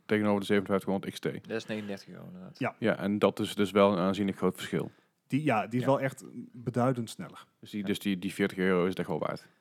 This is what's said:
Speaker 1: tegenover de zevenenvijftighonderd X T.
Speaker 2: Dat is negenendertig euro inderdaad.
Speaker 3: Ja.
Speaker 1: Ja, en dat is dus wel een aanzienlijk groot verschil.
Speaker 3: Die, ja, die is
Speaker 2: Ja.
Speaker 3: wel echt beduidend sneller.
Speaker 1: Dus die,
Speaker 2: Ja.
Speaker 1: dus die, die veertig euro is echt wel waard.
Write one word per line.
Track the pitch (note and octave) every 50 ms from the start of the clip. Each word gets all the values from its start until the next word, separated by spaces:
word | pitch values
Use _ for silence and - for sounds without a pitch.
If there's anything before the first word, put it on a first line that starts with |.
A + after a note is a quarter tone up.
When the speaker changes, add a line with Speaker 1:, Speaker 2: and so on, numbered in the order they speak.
| _
Speaker 1:
tegenover | - G#2+ G#2+ G#2+ G#2 G2+ G2+
de | F#2+
zevenenvijftighonderd | F#2 G#2 G2+ F#2+ G2 G2+ F#2+ - - F#2+ G2 E2 F#2 -
X | -
T. | -
Speaker 2:
Dat | D#2+ - - - - A2 A2+
is | -
negenendertig | - A2 G#2+ G#2 G2+ G2 G2 - -
euro | F2+ F2+ F2
inderdaad. | F2+ F2+ F2+ F#2 F#2+ - -
Speaker 3:
Ja. | C3 A2 - -
Speaker 1:
Ja, | A#2+ G#2+ - -
en | F2+ G2 G#2 G2+
dat | G2+ G2 - -
is | A2 F#2 -
dus | - G#2 F#2
wel | F#2+ G#2 G2 G2+
een | G#2 A2
aanzienlijk | F2+ F#2+ G2 F#2+ G#2 G2 F2+ -
groot | - F#2 -
verschil. | - - - - D#2+ D2 D#2 - _ _ _ _ _ _ _
Speaker 3:
Die, | C3 C#3 D#3
ja, | C#3+ A#2 G#2+ F#2 G#2+
die | A#2 B2
is | A#2+
Speaker 2:
Ja. | C3
Speaker 3:
wel | C#3 A#2
echt | C3+ C3+ - - - - B2 B2 - -
beduidend | - C3 A#2 B2+ A#2 B2 A#2+ C3 C3 B2 A2+ -
sneller. | - - F2 C#2+ - - - - _ _
Speaker 1:
Dus | - -
die, | - G#2
Speaker 2:
Ja. | G2 G2+
Speaker 1:
dus | G2 -
die, | - G2+ G2 F2+
die | F#2 F#2+ -
veertig | - G2+ F#2+ F#2 F#2+
euro | F#2 F#2+ F#2 F2+ F2
is | F#2+ F#2
echt | - F2 -
wel | E2 D2+
waard. | - - - - - - _ _